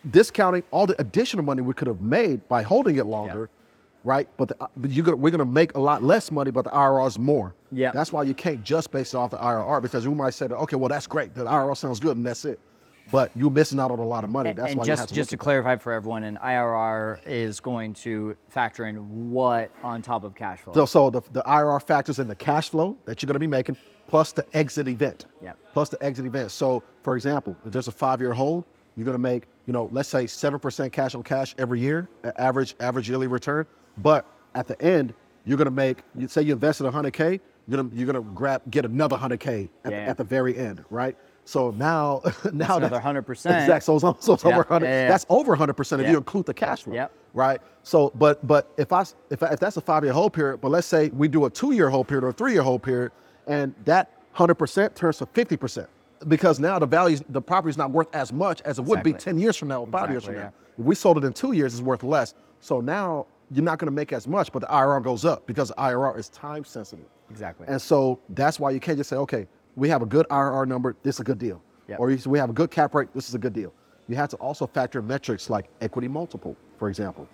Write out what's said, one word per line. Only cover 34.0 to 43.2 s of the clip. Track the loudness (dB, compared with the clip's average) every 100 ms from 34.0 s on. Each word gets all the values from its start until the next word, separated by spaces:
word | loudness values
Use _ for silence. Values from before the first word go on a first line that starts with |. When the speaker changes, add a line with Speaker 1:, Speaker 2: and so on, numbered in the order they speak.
| 4 4 2 _ _
Speaker 1:
at | -8 -8
the | 0
end, | 2 2 0 -8 _ _ -4
you're | 0
gonna | 2
make, | 2 0 -2 -10
you | -12 -4
say | 0
you | 0
invested | 2 0 0 -2
a |
hundred | -2 -4
K, | 0 0 -2 _ _ -4
you're | -4
gonna, | -2 -4
you're | -2
gonna | -2 -6
grab, | -6 -2 -2 -2
get | -2
another | 0 0 0 0
hundred | -2 -4
K | -4 -6 -6 _ -8
at, |
Speaker 2:
Yeah. | -6
Speaker 1:
the, | -6
at | -6
the | -2
very | 0 0 -2
end, | -6 -8 -10
right? | -6 -6 -6 _ _ -4
So | -2 0
now, | 0 0 0 0 -2
<laughs> | -4
now |
Speaker 2:
That's | -4 -6
another | -2 0 2 0
Speaker 1:
that's | -2
Speaker 2:
hundred | -2 -4